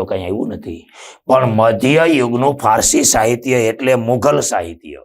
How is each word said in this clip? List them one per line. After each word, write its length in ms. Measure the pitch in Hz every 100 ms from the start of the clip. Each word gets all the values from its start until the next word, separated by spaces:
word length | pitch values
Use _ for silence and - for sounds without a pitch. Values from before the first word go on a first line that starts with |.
તો 80 | 92
કંઈ 140 | 95 90
આવ્યું 260 | 104 - 202
નથી, 260 | - 82 - - - - -
પણ 260 | 131 127 110
મધ્ય 440 | 113 107 127 156 165 147
યુગનું 380 | 120 120 135 139
ફારસી 400 | 113 110 - 151 -
સાહિત્ય 440 | 123 110 120 131 123 110
એટલે 220 | 110 131 127 113
મુઘલ 340 | 123 135 147 -
સાહિત્ય 500 | 107 85 82 78 69